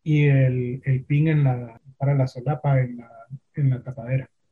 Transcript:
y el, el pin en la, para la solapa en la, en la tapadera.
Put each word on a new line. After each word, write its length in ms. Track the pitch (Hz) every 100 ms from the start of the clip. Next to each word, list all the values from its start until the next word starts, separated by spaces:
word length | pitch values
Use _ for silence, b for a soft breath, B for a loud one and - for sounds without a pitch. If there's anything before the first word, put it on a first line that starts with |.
y 220 | 160 151 143
el, 540 | 139 131 127 123 135 135
el 180 | 131 -
pin 220 | 147 160
en 160 | 151
la, 380 | 135 123 117 - - _
para 160 | 139
la 140 | 139 131
solapa 520 | 127 127 156 143 135
en 160 | 123 120
la, 120 | - - - 135 _ -
en 160 | 135
la 100 | 123
tapadera. 480 | 135 123 117 135 - _ _